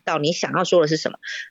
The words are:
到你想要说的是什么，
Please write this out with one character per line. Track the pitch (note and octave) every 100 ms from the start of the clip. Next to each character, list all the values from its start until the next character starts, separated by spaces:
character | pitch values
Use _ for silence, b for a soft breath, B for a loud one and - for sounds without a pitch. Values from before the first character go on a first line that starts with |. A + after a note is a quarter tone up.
到 | - D#3
你 | D3
想 | F3 D#3+
要 | D3+
说 | F3 F3+
的 | D3+
是 | D#3
什 | -
么， | - B B B